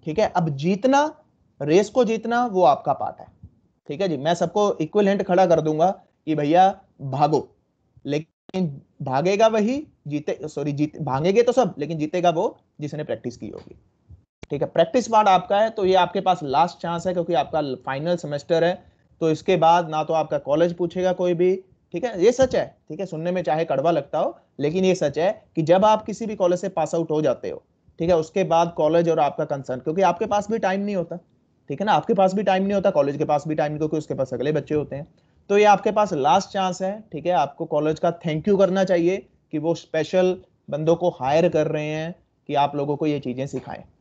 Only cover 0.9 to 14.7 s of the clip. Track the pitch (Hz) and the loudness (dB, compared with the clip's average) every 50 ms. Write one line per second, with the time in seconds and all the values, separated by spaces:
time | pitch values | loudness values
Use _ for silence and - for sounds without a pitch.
0.9 | 269 277 294 311 302 _ _ _ _ _ _ _ _ _ 139 147 156 185 214 220 | 2 2 2 0 -4 _ _ _ _ _ _ _ _ _ -2 2 4 4 2 2
1.9 | - 262 247 208 226 220 226 226 233 240 247 240 196 185 180 160 139 - - - | 0 0 0 0 0 -4 -4 -4 -2 -2 -2 -2 0 2 4 4 4 2 0 -4
2.9 | 135 - - - - _ - - _ _ - - _ _ _ _ _ _ _ _ | -4 -4 -4 -10 -10 _ -20 -20 _ _ -20 -20 _ _ _ _ _ _ _ _
3.9 | 147 143 196 190 160 131 135 156 175 170 185 170 - 208 208 202 - - 156 151 | -6 -4 -4 -2 -2 -2 -2 -2 0 0 -2 -2 0 0 0 0 0 -2 -6 -2
4.9 | - 208 208 196 202 196 202 - 180 180 190 180 170 160 156 156 156 151 165 185 | 0 2 2 2 2 0 0 0 2 4 4 4 4 2 2 0 0 2 2 0
5.9 | 196 - _ _ _ _ _ 151 156 151 147 143 160 175 185 190 196 190 _ _ | 0 -2 _ _ _ _ _ -4 -2 -2 0 2 4 6 6 4 4 -2 _ _
6.9 | _ _ 139 139 131 135 151 147 156 135 - - _ _ _ _ _ _ _ _ | _ _ -10 -8 0 0 2 2 2 0 -2 -4 _ _ _ _ _ _ _ _
7.9 | _ _ _ 135 143 151 160 _ _ _ _ _ - 190 185 160 139 139 - _ | _ _ _ -6 -4 -4 -6 _ _ _ _ _ -6 -4 -4 -4 -6 -10 -18 _
8.9 | _ _ 139 135 127 135 151 180 202 202 220 226 220 220 208 220 254 285 311 - | _ _ -8 -4 -4 -2 0 0 2 4 2 2 4 2 0 0 -2 -4 -6 -10
9.9 | _ _ _ 147 143 147 151 - - - - 151 - 147 143 151 143 139 151 147 | _ _ _ -8 -8 -6 -4 -4 -8 -6 -8 -10 -8 -6 -4 -4 -2 -2 -2 -4
10.9 | - - 160 139 127 135 156 180 196 226 240 247 233 269 240 190 - - 147 147 | -2 -8 -6 -4 -4 0 0 2 4 4 4 4 4 2 2 0 0 -6 -8 -6
11.9 | 170 156 147 156 - 180 170 175 160 160 196 269 320 _ _ _ _ _ 151 143 | -4 -6 -6 -4 -4 0 2 2 2 2 -2 -4 -4 _ _ _ _ _ -12 -10
12.9 | - 151 151 - 117 107 _ 123 117 - - 104 - - - - - _ _ _ | -8 -8 -6 -6 -8 -6 _ -10 -10 -10 -14 -14 -14 -14 -18 -18 -20 _ _ _
13.9 | _ _ _ _ - - _ _ _ _ - _ - 139 123 - | _ _ _ _ -20 -20 _ _ _ _ -12 _ -6 -4 -4 -2